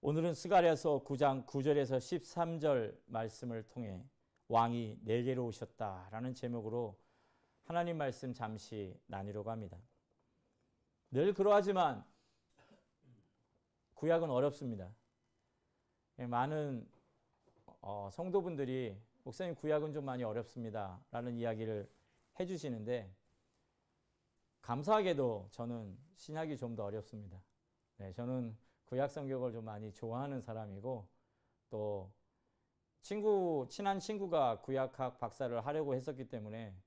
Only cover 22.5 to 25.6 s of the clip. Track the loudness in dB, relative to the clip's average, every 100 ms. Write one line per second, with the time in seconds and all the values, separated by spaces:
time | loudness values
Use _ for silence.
22.5 | -4 -4 -4 -2 -4 -4 -18 _ _ _
23.5 | _ _ _ _ _ _ _ _ _ _
24.5 | _ -4 -2 4 4 4 4 2 0 -6
25.5 | -6